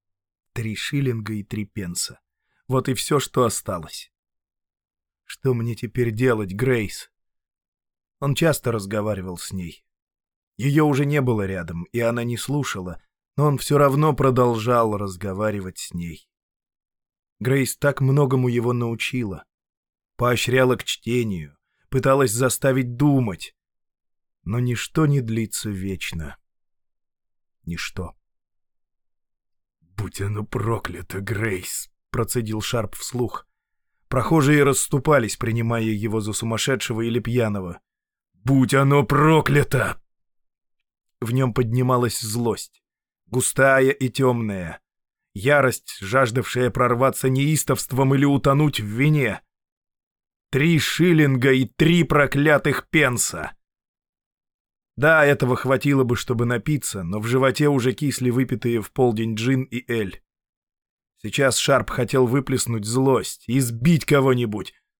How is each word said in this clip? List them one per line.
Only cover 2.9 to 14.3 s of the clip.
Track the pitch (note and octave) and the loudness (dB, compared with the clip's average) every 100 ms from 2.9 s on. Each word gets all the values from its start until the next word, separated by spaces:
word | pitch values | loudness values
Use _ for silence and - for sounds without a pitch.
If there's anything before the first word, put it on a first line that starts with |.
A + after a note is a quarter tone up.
все, | B2+ - D3 | -4 0 0
что | - - | 0 0
осталось. | A#2+ - - F2+ D#2+ - - _ _ _ _ _ _ _ _ _ _ _ | 0 0 -6 -10 -10 -16 -18 _ _ _ _ _ _ _ _ _ _ _
«Что | _ - C3+ | _ -6 -2
мне | A#2+ A#2 | -2 -4
теперь | A2+ A2+ B2 A#2+ | -6 -8 -4 -2
делать, | G#2+ B2+ A2+ G2 | 0 0 0 -2
Грейс?» | F#2+ C3 A#2+ G2+ - - _ _ _ _ _ _ _ _ _ _ _ | -2 0 0 -2 -8 -18 _ _ _ _ _ _ _ _ _ _ _
Он | C#3+ | -4
часто | C3+ E3 C#3+ B2+ | 0 2 0 -2
разговаривал | A2 G2 G#2+ G#2+ G2 F#2 F2 | -4 -4 -4 -2 -4 -6 -10
с | - | -10
ней. | F#2+ E2+ - _ _ _ _ _ _ _ - | -10 -10 -14 _ _ _ _ _ _ _ -6
Ее | C3 D3 D3+ | 0 2 4
уже | C#3 C#3+ | 2 2
не | D3 | 0
было | B2+ A2 G2 | 0 0 -2
рядом, | F#2+ E2 E2+ | -4 -6 -10
и | F2 A#2 | -8 -2
она | A#2 A#2+ | -2 -2
не | A#2 A#2 | -4 -6
слушала, | - C#3+ C3 G2+ F2+ E2+ - _ _ - | -4 -4 -4 -6 -10 -14 -18 _ _ -2
но | D3 | 0
он | C3+ | 0
все | - D3 | 0 4
равно | C#3+ C#3 D#3 | 4 4 2
продолжал | B2+ C3 | 2 2